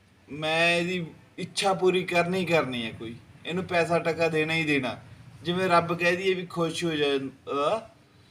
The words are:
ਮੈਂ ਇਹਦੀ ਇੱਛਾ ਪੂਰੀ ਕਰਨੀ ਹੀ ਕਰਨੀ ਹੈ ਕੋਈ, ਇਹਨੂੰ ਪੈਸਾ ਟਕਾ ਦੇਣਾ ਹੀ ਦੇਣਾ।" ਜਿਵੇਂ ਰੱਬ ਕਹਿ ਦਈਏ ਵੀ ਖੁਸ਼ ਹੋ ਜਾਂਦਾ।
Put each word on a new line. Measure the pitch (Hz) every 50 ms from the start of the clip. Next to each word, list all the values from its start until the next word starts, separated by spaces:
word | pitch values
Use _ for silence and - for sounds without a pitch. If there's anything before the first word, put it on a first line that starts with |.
| _ _ _ _ _ -
ਮੈਂ | 131 151 156 156 160 165 170 170 170
ਇਹਦੀ | 170 175 175 185 180 165 151 - - - - - -
ਇੱਛਾ | 185 - - - 208 196 190
ਪੂਰੀ | - 185 185 180 185 175
ਕਰਨੀ | - 175 170 170 170 185 190
ਹੀ | 180
ਕਰਨੀ | 160 170 156 143 131 127 120 113
ਹੈ | 113
ਕੋਈ, | - - 117 113 120 - - - - - -
ਇਹਨੂੰ | 147 165 185 180
ਪੈਸਾ | - 185 170 160 160 170 165
ਟਕਾ | 160 170 156 165 165 165
ਦੇਣਾ | 165 156 156 160 160
ਹੀ | 165 160
ਦੇਣਾ।" | 151 147 139 127 117 107 - - - - - - - - -
ਜਿਵੇਂ | - 165 175 185 190 185
ਰੱਬ | 175 170 165 165 170 170
ਕਹਿ | 175 175 180
ਦਈਏ | 180 190 190 185
ਵੀ | 180 180
ਖੁਸ਼ | 170 - 170 165 160 160 - 175
ਹੋ | 170
ਜਾਂਦਾ। | 156 147 147 143 139 135 135 131 - - - - 135 143 143 160 208 226 220 - - _ _ _ _ _ - -